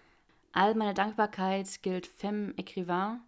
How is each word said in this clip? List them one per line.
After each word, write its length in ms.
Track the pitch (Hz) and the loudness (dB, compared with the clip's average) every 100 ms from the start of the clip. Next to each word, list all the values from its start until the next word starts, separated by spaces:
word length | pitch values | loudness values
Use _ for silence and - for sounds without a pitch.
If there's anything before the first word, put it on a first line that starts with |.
| _ _ _ _ _ | _ _ _ _ _
All 200 | 180 202 | 4 4
meine 220 | 220 214 196 | 4 2 0
Dankbarkeit 880 | 208 214 208 202 190 196 190 - | 0 2 0 2 0 0 -2 -4
gilt 240 | 190 185 - | -2 -2 -6
Femme 460 | - 202 208 202 | -8 -4 -2 -4
Écrivain, 640 | 190 185 - 175 180 202 240 | -6 -8 -6 -2 0 0 -4